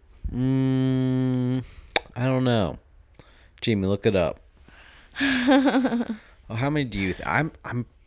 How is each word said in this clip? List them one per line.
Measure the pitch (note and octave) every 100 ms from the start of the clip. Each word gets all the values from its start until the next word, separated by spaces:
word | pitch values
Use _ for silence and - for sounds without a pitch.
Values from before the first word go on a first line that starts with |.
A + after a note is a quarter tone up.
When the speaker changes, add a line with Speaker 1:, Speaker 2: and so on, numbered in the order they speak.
| _ - -
Speaker 1:
Mm, | A#2+ C3 C3 C3 C3 C3 C3 C3 C3 B2+ B2+ B2 B2+ B2 - - - - -
I | C3
don't | C3 B2+
know. | A#2 E2+ - _ - - - - - - -
Jamie, | - G#2+ F#2+
look | G2+ A#2
it | G2
up. | D#2+ - - - - - - - - -
Speaker 2:
<laughs> | C#4 B3+ B3 C#4 C4+ A#3+ B3+ A#3 A#3 G#3+ - - -
Speaker 1:
Oh, |
how | A2 C#3
many | D3+ C3
do | G2+
you | F#2+
th-, | F2 -
I'm, | G#2+ D#3 - -
I'm, | A#2+ A#2 _